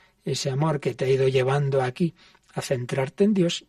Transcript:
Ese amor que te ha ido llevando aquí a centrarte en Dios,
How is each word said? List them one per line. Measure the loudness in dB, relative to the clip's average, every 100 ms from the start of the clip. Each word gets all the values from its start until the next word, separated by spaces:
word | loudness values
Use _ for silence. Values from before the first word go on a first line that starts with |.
| _ _ -6
Ese | -4 -2
amor | 0 0 0
que | -4
te | -2 0
ha |
ido | 2 2
llevando | 2 2 0 0 0
aquí | -2 -2 -4 -4 -20 _ _
a | -10
centrarte | -4 -4 -2 -4 -4 0
en | 2
Dios, | 4 2 -2